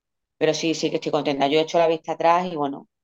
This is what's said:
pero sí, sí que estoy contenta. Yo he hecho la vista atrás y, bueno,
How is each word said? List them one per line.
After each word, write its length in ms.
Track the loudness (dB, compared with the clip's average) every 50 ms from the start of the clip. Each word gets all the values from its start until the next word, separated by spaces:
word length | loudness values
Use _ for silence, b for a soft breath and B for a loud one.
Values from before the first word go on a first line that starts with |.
| _ _ _ _ _ _ _ _
pero 160 | 0 0 0
sí, 180 | 0 -2 -2 -2
sí 140 | -2 -2 -2
que 60 | -2 -4
estoy 140 | -4 -2 -2
contenta. 340 | -2 -2 -2 0 0 0 2
Yo 120 | 2 2
he 40 | 0
hecho 160 | 2 2 2
la 80 | 2 2
vista 240 | 0 -2 -4 -8 -6
atrás 340 | 0 2 4 4 4 2 -2
y, 40 | -4 -4
bueno, 320 | -4 -4 -6 -8 -14 _ _ _